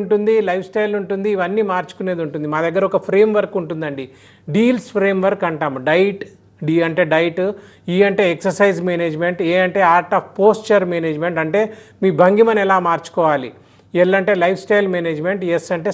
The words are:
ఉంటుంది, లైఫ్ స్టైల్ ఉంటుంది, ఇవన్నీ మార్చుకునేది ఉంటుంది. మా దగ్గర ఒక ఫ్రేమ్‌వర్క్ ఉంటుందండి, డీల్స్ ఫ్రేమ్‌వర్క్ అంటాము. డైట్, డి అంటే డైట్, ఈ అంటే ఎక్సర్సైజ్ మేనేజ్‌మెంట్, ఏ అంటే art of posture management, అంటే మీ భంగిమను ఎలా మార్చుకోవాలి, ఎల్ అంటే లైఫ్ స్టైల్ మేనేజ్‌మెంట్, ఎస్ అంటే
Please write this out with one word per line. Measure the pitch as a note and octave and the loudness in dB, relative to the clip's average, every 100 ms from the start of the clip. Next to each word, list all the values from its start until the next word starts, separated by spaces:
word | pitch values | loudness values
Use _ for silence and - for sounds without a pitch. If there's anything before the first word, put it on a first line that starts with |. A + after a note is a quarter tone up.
ఉంటుంది, | G3 G#3 G#3 A3 G3 | 0 0 2 2 0
లైఫ్ | F3+ F#3 | -2 -4
స్టైల్ | A3 G#3+ G#3 | -4 -2 -4
ఉంటుంది, | F3+ G3 G3+ G3 | -4 -4 -2 -2
ఇవన్నీ | F3 G#3 G#3 | -2 -2 -2
మార్చుకునేది | F3+ F3+ - F#3 F3 D#3+ | -2 -6 -8 -6 -4 -6
ఉంటుంది. | D3+ D3+ | -6 -4
మా | D3+ E3 | -2 -2
దగ్గర | E3 G3 | 0 0
ఒక | F#3 - | -2 0
ఫ్రేమ్‌వర్క్ | F#3+ G#3+ G#3 G3+ G3 | 2 4 2 0 -4
ఉంటుందండి, | D#3+ D#3+ D#3 C#3 C3 - - _ - | -6 -6 -6 -8 -12 -16 -20 _ -4
డీల్స్ | D#3 A#3 B3+ - G#3 | 2 2 0 -2 -2
ఫ్రేమ్‌వర్క్ | G3 F#3+ F#3+ G3 F3 | 0 2 0 0 -2
అంటాము. | D#3 D3+ C3 C3 | -2 -4 -4 0
డైట్, | E3 G3 G3 - - _ - D#3 | 2 2 -2 -12 -20 _ -8 -2
డి | E3 E3 | 0 0
అంటే | D#3+ E3+ | 0 2
డైట్, | D#3+ E3+ E3 F#3 G3+ - - - | 2 0 -2 -4 -6 -14 -16 -4
ఈ | F3+ G3+ | 2 2
అంటే | G3 G3 | 2 0
ఎక్సర్సైజ్ | E3 G3 D#3+ G3+ E3+ F3+ | 0 -4 2 2 2 -2
మేనేజ్‌మెంట్, | F3 E3+ D#3 E3+ F3+ E3+ | -2 -4 -2 -4 -2 0
ఏ | F3+ F#3 | 0 0
అంటే | F#3 F3+ F3 | 2 4 4
art | F3 G3+ | 2 -2
of | - - | -2 2
posture | G3+ G#3+ - G#3 F3+ | 2 2 2 2 2
management, | E3+ E3 D3+ E3 E3 | -2 -4 -4 -4 -2
అంటే | D#3+ D3+ A3 - - - | -2 0 -2 -6 -20 -4
మీ | F#3+ D#3 | 0 4
భంగిమను | F3+ G#3 A3+ G#3+ G3 | 4 6 4 2 2
ఎలా | F#3+ F3 | 2 0
మార్చుకోవాలి, | E3 - - D#3+ D3 B2 - _ _ _ F3 | -2 -4 -2 0 0 -4 -14 _ _ _ 0
ఎల్ | F3+ F#3+ | 2 2
అంటే | F#3 G3 | 2 2
లైఫ్ | F3 F#3+ - | 2 0 0
స్టైల్ | G#3 G3+ F3+ | 0 2 -2
మేనేజ్‌మెంట్, | E3+ D#3 E3 G3 F3+ E3+ | -4 -4 -4 -4 -2 -2
ఎస్ | E3 D#3+ | -2 -6
అంటే | E3+ | -4